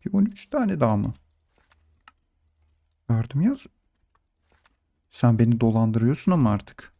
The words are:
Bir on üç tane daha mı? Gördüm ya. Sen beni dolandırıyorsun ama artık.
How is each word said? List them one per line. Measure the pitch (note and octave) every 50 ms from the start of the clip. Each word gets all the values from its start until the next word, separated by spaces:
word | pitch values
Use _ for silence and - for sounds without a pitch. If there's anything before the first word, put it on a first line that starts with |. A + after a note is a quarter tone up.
| _
Bir | G3+
on | G3 G3 G3
üç | A3 - - -
tane | _ - D4+ B3 G3+ F#3+ D#3
daha | C#3 A2+ G#2+
mı? | G2+ G#2 A2 A2+ - _ _ _ _ _ _ _ _ _ _ _ _ _ _ _ _ _ - _ _ _ _ _ _ _ _ _ _ _ _ _ _ _ _ _ _ _ -
Gördüm | A#2+ A2+ A2+ - - C#3
ya. | E3+ A#3 C#4 C4+ - - _ _ _ _ _ _ _ _ _ _ _ _ _ _ _ _ _ _ _ _ _ _ _ _ _ _ _ _
Sen | - - - A#2+ A2+ A2
beni | A#2 A2+ A#2 A2+
dolandırıyorsun | A#2 A2+ A2 A2+ A2+ A2 A2 A2+ A2+ A#2+ C#3+ - - -
ama | F#3 E3 C3 G#2+
artık. | G#2 G2+ - - - - - - _ _